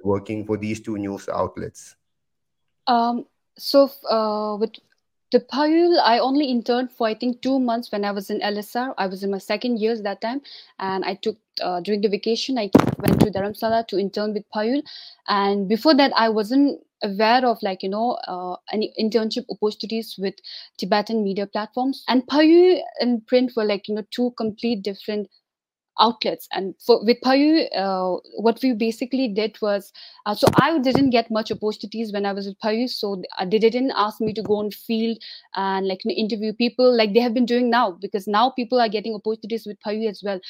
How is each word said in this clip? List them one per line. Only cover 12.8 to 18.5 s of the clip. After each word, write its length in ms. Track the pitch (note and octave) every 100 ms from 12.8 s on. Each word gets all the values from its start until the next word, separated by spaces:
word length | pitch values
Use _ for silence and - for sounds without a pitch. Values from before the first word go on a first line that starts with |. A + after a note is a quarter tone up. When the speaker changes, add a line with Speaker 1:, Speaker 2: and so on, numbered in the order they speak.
| - -
Speaker 2:
went 220 | - -
to 100 | G#3+
Dharamsala 560 | F#3+ G3+ G#3+ A3+ A3+ A#3
to 100 | F#3+
intern 360 | G3 G#3 G#3+
with 80 | G#3 -
Payul. 300 | G#3+ A3 C#4+ - - - - -
And 400 | G3+ G3+ G3+ F#3+
before 260 | A3 D#4
that, 180 | C#4+ C#4 -
I 140 | A3+
wasn't 500 | A3 G#3 C4+ C#4+ - _ -
aware 420 | G#3+ G3 A3 B3+ B3+
of, 160 | G#3+
like, 220 | G3+ F#3+
you 60 | F#3+
know, 280 | G#3 A#3+ - -
uh, 300 | F3+ F3+